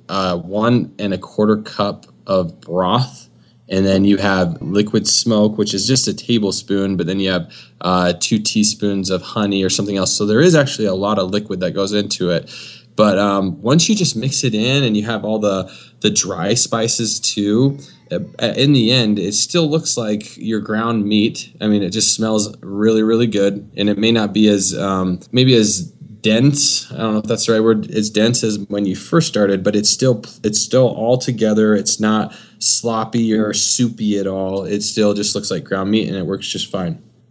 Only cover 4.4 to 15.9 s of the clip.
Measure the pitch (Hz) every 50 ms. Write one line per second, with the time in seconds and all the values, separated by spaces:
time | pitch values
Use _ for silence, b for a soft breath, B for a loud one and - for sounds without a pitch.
4.4 | 92 85 82 - - 78 92 101 104 104 - 110 101 - - - - 120 113 104
5.4 | 104 107 107 - 104 104 - 98 92 98 131 127 - 110 92 - - - 117 113
6.4 | 104 98 92 - - - 98 98 98 98 98 87 87 82 95 98 98 95 92 87
7.4 | 82 B B B B B B B - 90 92 90 90 90 87 - - - 117 107
8.4 | 107 - - 110 104 104 - - 104 104 98 98 92 90 92 90 87 - - 113
9.4 | 104 101 101 98 95 92 - - 101 101 98 98 92 - - - 107 104 107 117
10.4 | 160 185 165 156 139 127 - - 110 101 92 95 98 101 107 101 92 92 95 104
11.4 | 107 - 101 90 92 85 76 92 98 95 104 104 101 101 - - 90 87 85 82
12.4 | - B B B B B B B B B _ - 107 104 95 95 101 104 101 98
13.4 | 95 95 85 - 104 117 139 170 165 - 220 208 180 - - 113 117 135 135 -
14.4 | - 127 107 107 110 127 135 139 139 120 107 104 104 113 113 104 98 104 110 110
15.4 | 104 104 98 95 92 B B B B B